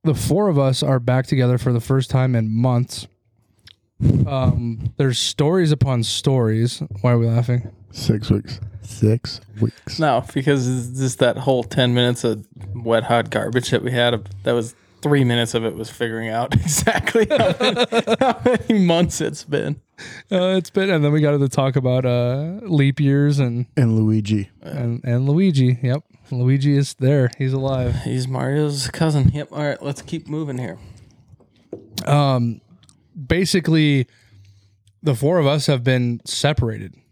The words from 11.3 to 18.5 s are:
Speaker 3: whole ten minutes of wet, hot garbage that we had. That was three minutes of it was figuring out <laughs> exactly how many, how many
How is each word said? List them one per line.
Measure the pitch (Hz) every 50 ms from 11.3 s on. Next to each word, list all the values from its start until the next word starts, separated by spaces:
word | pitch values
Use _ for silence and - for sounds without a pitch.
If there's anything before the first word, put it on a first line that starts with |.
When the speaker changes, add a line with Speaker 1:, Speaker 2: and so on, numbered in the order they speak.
| - -
Speaker 3:
whole | 123 - 131 123 117
ten | - - 147 127 123 120
minutes | 123 123 123 120 -
of | - 120 107 104 - _ _ - 98 98 98
wet, | 120 117 117 113 117 117
hot | - 117 117 113 -
garbage | - 107 104 107 113 127 123 -
that | 135 117
we | - 120
had. | 127 123 120 120 120 110 101 98 - - -
That | -
was | 120 120 110 117 - _ _ _ _ _
three | - 147 147 139 131
minutes | 120 120 120 117 113 -
of | 117 113
it | 110 -
was | 104 110 -
figuring | - - 120 113 113 113 113 113
out | 110 117 120 - -
<laughs> |
exactly | - - 170 147 - - 233 214 - - - - 453 427 -
how | 302 277 226 185 170 -
many, | 247 254 214 240 240 - 233 233 - - 226 -
how | 269 254 226 - -
many | 240